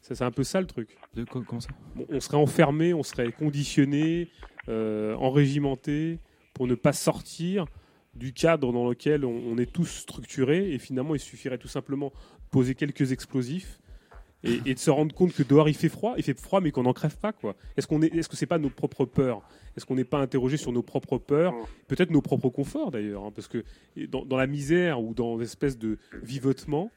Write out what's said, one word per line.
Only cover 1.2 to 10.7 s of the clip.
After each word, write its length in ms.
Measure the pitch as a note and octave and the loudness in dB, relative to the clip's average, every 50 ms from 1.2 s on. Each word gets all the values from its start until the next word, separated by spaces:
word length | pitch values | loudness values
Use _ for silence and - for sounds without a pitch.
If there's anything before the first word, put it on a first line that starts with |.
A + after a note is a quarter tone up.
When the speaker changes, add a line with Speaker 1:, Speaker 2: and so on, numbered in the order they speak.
| A#2 | -8
Speaker 2:
quoi, 180 | - - B2+ A#2 | -6 -8 -10 -8
comment 140 | - - A#2 | -8 -8 -10
ça ? 100 | A2+ - - - - - - | -8 -10 -12 -16 -16 -18 -12
Speaker 1:
Bon, 120 | - - - | -12 -10 -6
on 100 | D#3 C3+ | -4 -6
serait 180 | - - - | -4 0 4
enfermé, 580 | D3 D3+ C#3 - - E3 C#3 C#3+ D3+ D#3+ F3 F3 | 4 4 4 6 6 6 6 6 2 2 2 2
on 100 | D#3+ C3+ | 0 -2
serait 260 | - - - B2 A#2+ | -4 -2 -2 -2 -2
conditionné, 1000 | A#2 - D3+ D3+ C#3 C#3+ C#3+ - - - C#3+ C3+ C#3+ C#3+ D3+ D#3+ E3 E3+ E3+ E3 _ - - - _ - - - | -2 -2 -2 -2 0 0 -4 0 4 4 4 4 4 2 2 2 0 0 -4 -6 _ -20 -20 -20 _ -18 -10 -6
euh, 460 | A#2 A2 A2 A2 G#2+ G#2+ G#2+ G#2+ A2 | -4 -2 -2 -2 -2 -2 -2 -4 -4
enrégimenté 1000 | B2 - C3 C3 D3 D3 C3+ C#3 D3 C#3+ C#3 C3+ B2+ _ - D3 D3 D#3 E3 E3 E3 - _ _ _ _ _ _ | 0 0 2 6 6 6 6 4 0 0 0 -2 -4 _ -4 -2 -2 -2 -4 -6 -8 -12 _ _ _ _ _ _
pour 120 | - C3 | -4 0
ne 80 | B2 B2 | 0 0
pas 180 | A#2+ _ D3+ C3+ | 4 _ 4 2
sortir 720 | - - - D3+ - - - - - E3 F3 F#3 G3+ E3+ D3 - - - _ _ _ _ _ _ | 4 2 0 0 0 -4 -14 -10 -6 -4 -2 -2 -2 -4 -4 -8 -18 -20 _ _ _ _ _ _
du 180 | - A#2 C3+ B2+ | -10 -10 -10 -6
cadre 400 | - - D#3+ E3 D#3+ C#3 A#2+ A#2+ | 2 4 4 4 4 2 0 2
dans 160 | A#2+ A#2+ B2 | 2 2 0
lequel 360 | B2 - - D3 D3+ D3 C#3 | 0 0 2 2 2 2 2
on, 160 | B2+ A#2 A#2 A#2+ | -2 -4 -4 -4
on 120 | A#2+ A#2 A#2 | -2 0 0
est 120 | B2 A#2+ | 0 0
tous 160 | - F3 F3 | 0 -2 -2
structurés, 840 | - - - - - - - A#2 - - - C3 B2+ D3 F3 G3 G3 | -2 -2 -10 -12 -12 -14 -14 -14 -10 -2 0 2 2 4 2 2 0